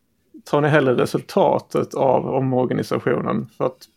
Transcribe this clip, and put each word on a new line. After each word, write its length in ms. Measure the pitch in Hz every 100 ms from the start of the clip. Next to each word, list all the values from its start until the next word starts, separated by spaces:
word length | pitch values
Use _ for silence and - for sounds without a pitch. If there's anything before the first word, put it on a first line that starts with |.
| _ _ _ - -
tar 160 | 147
ni 60 | 147
hellre 280 | 151 131 120
resultatet 1000 | 120 - - - 147 131 - 151 -
av 320 | - 135 127 131
omorganisationen? 1160 | 135 131 127 127 131 - 131 - 135 120 123 131 -
För 80 | 135
att 120 | - -